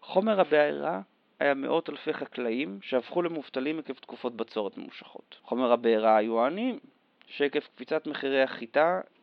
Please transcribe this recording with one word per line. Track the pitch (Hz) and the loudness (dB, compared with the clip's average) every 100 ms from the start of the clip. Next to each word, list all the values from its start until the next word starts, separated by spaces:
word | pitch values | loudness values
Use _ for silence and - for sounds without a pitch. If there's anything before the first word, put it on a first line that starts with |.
חומר | - 190 214 202 | -2 0 2 2
הבעירה | 180 151 147 143 147 185 196 _ _ - | 4 4 2 0 -4 -6 -8 _ _ -2
היה | 143 | 0
מאות | 139 139 165 160 | 0 0 -2 -2
אלפי | 147 156 | -8 -6
חקלאים | 156 135 - 120 120 160 202 | -6 -6 -6 -4 -2 -4 -8
שהפכו | - 127 - 170 | -4 -4 -2 -2
למובטלים | 170 165 131 131 135 160 | -2 -4 -6 -6 -4 -4
עקב | 147 | -8
תקופות | 131 - 120 123 113 | -12 -14 -8 -8 -6
בצורת | 110 113 98 - | -6 -4 -6 -6
ממושכות. | - - - - - - | -16 -16 -20 -20 -20 -16
חומר | - 120 123 | -6 0 4
הבעירה | 120 117 110 110 107 | 4 4 4 6 4
היו | 110 113 | 4 2
העניים, | 123 185 254 - - _ _ _ _ | 0 0 -4 -6 -12 _ _ _ _
שעקב | - 143 147 | -2 -2 -2
קפיצת | - - 127 156 156 | -6 -14 -6 -6 -4
מחירי | 139 135 135 | -6 -2 2
החיטה | 131 - 117 143 165 185 - _ | 2 -2 -4 2 2 0 -6 _